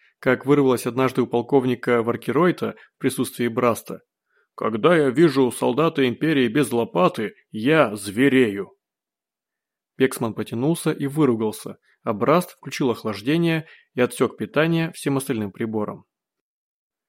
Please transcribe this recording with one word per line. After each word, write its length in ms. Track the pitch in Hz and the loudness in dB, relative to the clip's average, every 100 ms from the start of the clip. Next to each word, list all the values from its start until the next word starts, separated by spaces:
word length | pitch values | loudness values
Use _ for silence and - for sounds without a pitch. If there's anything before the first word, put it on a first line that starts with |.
| _ _ | _ _
Как 260 | 131 127 131 | 0 0 4
вырвалось 420 | 143 135 120 127 | 4 4 2 0
однажды 340 | 120 131 127 | 0 0 0
у 60 | 120 | 0
полковника 760 | 120 117 139 127 123 - 120 | 0 2 2 2 -2 0 0
Варкеройта 720 | 113 117 - 123 180 - 110 - - _ | 0 -4 -2 0 2 0 -4 -8 -16 _
в 40 | |
присутствии 480 | 135 131 123 - 120 | -4 -2 -6 -2 -4
Браста: 540 | 113 120 107 - - _ _ _ _ _ - | 0 0 -2 -6 -16 _ _ _ _ _ -8
"Когда 400 | 113 110 147 170 | -6 0 2 4
я 140 | 143 | 2
вижу 420 | 120 165 135 127 | 4 4 4 0
солдата 560 | - 127 123 160 160 131 | 2 -2 0 0 2 0
Империи 400 | 113 151 147 120 | 0 -2 2 2
без 240 | 127 123 | 0 0
лопаты, 640 | 117 113 - 180 - 104 - _ | 0 -2 0 0 0 -8 -8 _
я 440 | 113 117 156 127 101 | -4 0 4 2 0
зверею". 760 | 101 98 139 131 120 98 92 _ _ _ _ _ _ _ _ _ _ _ _ - | -8 2 4 4 2 0 -10 _ _ _ _ _ _ _ _ _ _ _ _ 0
Пексман 360 | 131 - 117 | 0 0 -6
потянулся 580 | 101 110 113 135 170 165 | -6 -8 -4 -2 -2 -2
и 160 | - 139 | -4 -4
выругался, 680 | 147 143 113 110 104 113 - _ _ | 2 2 2 0 -4 -14 -18 _ _
а 100 | - | -6
Браст 380 | 107 120 165 180 | -4 2 2 0
включил 400 | - - - 135 | -10 -12 -4 -2
охлаждение 760 | 107 110 98 107 160 170 160 151 - _ | -2 -4 -6 -2 0 0 -2 -6 -18 _
и 80 | - | -2
отсек 360 | 123 - 120 - | -2 0 -2 -2
питание 540 | 107 - 160 165 165 | -6 0 0 0 -2
всем 240 | - 151 139 | -6 -2 -2
остальным 340 | 135 120 101 | -2 -4 -4
приборам. 540 | - 113 110 104 - _ _ _ _ _ _ _ _ _ _ | -6 -6 -4 -6 -8 _ _ _ _ _ _ _ _ _ _